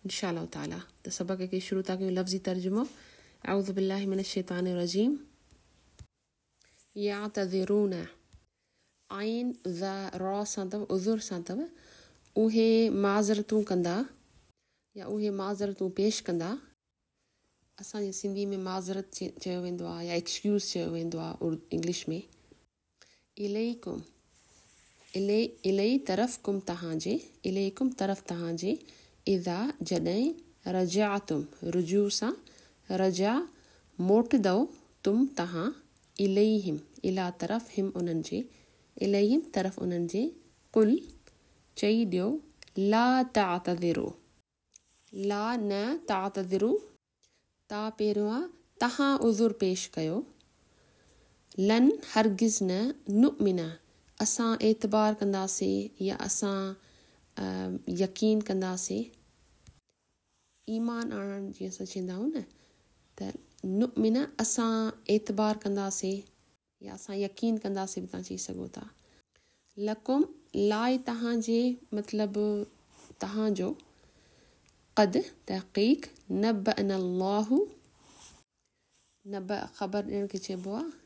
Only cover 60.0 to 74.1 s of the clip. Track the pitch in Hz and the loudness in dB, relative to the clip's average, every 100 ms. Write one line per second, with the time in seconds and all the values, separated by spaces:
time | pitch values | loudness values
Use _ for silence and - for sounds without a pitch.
60 | _ _ _ _ _ _ - 220 233 233 | _ _ _ _ _ _ -6 -2 -2 -2
61 | 233 208 196 196 196 196 190 190 190 196 | -4 -4 -6 -6 -8 -8 -10 -8 -8 -6
62 | 180 185 262 311 - - _ _ _ _ | -6 -4 -4 -4 -10 -18 _ _ _ _
63 | _ - 190 - - - 190 190 247 - | _ -10 -10 -10 -18 -10 -2 2 2 4
64 | 220 240 294 - 220 - 226 220 220 - | 4 4 0 -2 0 2 2 0 -2 -4
65 | - 208 214 202 214 214 202 202 196 - | 0 0 2 0 2 0 -2 -2 -2 -2
66 | 190 196 - _ _ _ _ _ 196 196 | -2 -4 -8 _ _ _ _ _ -16 -12
67 | - 202 196 196 226 220 202 196 190 - | -8 -4 -4 0 0 0 -2 -4 -4 -6
68 | 185 185 185 185 - - - - 220 - | -8 -10 -8 -8 -6 -6 -8 -10 -16 -20
69 | _ - _ _ _ _ _ - 208 220 | _ -20 _ _ _ _ _ -8 -6 -6
70 | - 277 - - _ - 202 208 240 254 | 0 2 2 -2 _ 0 2 2 2 0
71 | 254 233 233 233 220 233 247 247 - 208 | -2 -4 0 0 2 2 2 -2 -6 -8
72 | 208 208 208 202 208 208 208 - _ - | -4 -2 0 0 0 0 -4 -12 _ -20
73 | - - 196 214 220 185 185 302 - _ | -20 -10 -6 -2 0 0 -2 -4 -12 _
74 | - | -20